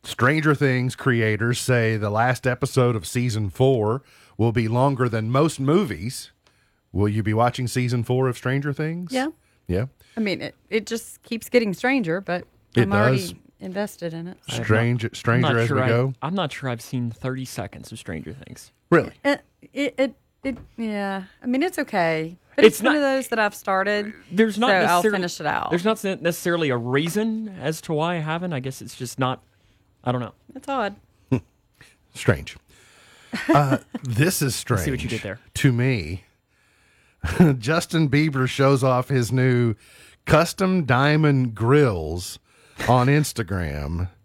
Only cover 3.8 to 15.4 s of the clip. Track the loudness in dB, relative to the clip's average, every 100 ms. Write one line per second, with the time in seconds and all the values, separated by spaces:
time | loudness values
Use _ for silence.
3.8 | 0 -2 _ _ _ 0 0 2 0 2
4.8 | 2 2 0 0 0 2 2 0 0 2
5.8 | 0 -6 -8 -10 -16 _ _ _ _ _
6.8 | _ -2 0 0 0 2 2 0 -4 -2
7.8 | -2 -2 0 0 0 -2 -2 -2 -4 -4
8.8 | -6 -6 -6 -4 -4 -8 _ _ -4 -4
9.8 | -4 _ _ -4 -4 -4 -8 _ _ -4
10.8 | -4 -8 -10 -20 -10 -10 2 2 2 -2
11.8 | 0 0 -2 -4 -4 -6 -6 _ _ 2
12.8 | 4 4 4 2 -2 -12 _ _ -10 -6
13.8 | -6 -6 -10 -8 -12 -14 -10 -6 0 2
14.8 | 2 0 -4 -4 0 2